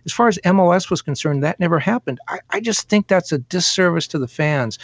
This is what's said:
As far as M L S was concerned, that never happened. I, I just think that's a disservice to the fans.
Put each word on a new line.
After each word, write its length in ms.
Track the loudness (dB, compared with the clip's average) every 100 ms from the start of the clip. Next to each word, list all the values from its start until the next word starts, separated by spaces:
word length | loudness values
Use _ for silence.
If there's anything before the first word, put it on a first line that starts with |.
As 80 | -6
far 160 | 0 2
as 120 | 2
M 160 | 2 4
L 140 | 4
S 180 | 2 0
was 120 | -4
concerned, 400 | -4 -4 -2 0
that 160 | -2 -2
never 180 | 0 0
happened. 400 | 0 -2 -4 -8 -8
I, 140 | -12 -8
I 80 | -6
just 300 | -4 -4 0
think 180 | 0 2
that's 240 | 0 0
a 80 | -4
disservice 720 | -4 -4 -2 2 2 0 -2
to 100 | -4
the 100 | -4
fans. 480 | -2 0 0 -2 -6